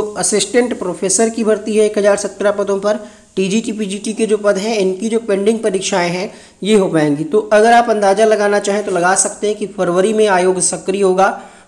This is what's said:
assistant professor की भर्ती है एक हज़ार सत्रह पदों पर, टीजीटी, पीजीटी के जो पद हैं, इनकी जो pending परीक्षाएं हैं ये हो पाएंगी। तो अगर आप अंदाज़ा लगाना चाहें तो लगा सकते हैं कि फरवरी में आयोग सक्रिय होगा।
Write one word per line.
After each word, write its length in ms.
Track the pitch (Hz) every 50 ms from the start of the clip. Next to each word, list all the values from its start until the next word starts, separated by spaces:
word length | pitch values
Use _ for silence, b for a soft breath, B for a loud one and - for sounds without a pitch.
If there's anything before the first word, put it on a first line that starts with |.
| 208 208 208
assistant 600 | - 180 - 214 202 - - - 240 247 233 220 -
professor 500 | 190 180 170 - 208 185 185 - 226 226
की 140 | 226 240 226
भर्ती 320 | 214 214 202 - 226 214
है 80 | 214 214
एक 120 | 208 214
हज़ार 200 | 214 196 208 202
सत्रह 340 | 202 - 190 - - 202 208 202
पदों 260 | 202 202 196 196 196
पर, 200 | 196 208 214 220 B B B B B B -
टीजीटी, 340 | - 190 185 196 226 220 -
पीजीटी 420 | 208 214 214 190 196 208 190 233 208
के 120 | 226 226
जो 120 | 196 214
पद 200 | 208 208 202 202
हैं, 200 | 190 196 220 240
इनकी 320 | 214 190 185 185 185 226 226
जो 100 | 226 220
pending 400 | 233 220 202 190 202 214 233 220
परीक्षाएं 500 | 226 214 185 190 190 - 202 185 175 175
हैं 220 | 170 180 196 220 B B B B B B -
ये 120 | 196 220
हो 120 | 202 190
पाएंगी। 360 | 170 165 160 151 151 143 143 160
तो 140 | 156 - 214 214 - 220
अगर 200 | 208 214 233 233
आप 160 | 233 233 233
अंदाज़ा 360 | 220 208 208 196 196 196 220
लगाना 340 | 220 220 208 208 208 202 208
चाहें 240 | 202 202 196 208 202
तो 60 | 208
लगा 220 | 185 175 170 180 190
सकते 300 | 196 - 202 - - -
हैं 80 | 208 214
कि 100 | 208 208
फरवरी 460 | 190 - - 185 175 175 185 190 220 214
में 140 | 214 214
आयोग 320 | 208 190 180 180 185 185 180
सक्रिय 400 | 180 - 185 165 - - 185 202
होगा। 380 | 196 185 185 185 190 214 - B B B B B B